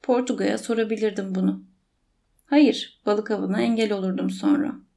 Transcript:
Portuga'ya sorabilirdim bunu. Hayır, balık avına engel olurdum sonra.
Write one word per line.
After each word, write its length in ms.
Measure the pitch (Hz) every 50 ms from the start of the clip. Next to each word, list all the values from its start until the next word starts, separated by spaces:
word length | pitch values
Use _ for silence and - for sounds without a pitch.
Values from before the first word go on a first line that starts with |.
Portuga'ya 560 | - - 247 233 254 - 233 185 196 202 214
sorabilirdim 760 | 220 - - 233 226 226 214 220 208 220 214 202 202 196 190 185
bunu. 300 | 190 190 190 190 - - _ _ _ _ _ _ _ _ _ _ _ _ _ _ _ _
Hayır, 560 | _ 285 294 302 240 - - - - _ _ _
balık 260 | 208 208 208 208 -
avına 300 | 214 196 196 190 190 220
engel 300 | 233 240 233 220 226 208
olurdum 380 | 208 196 190 190 190 190 185 185
sonra. 460 | - - - - - 294 - - - - - _ _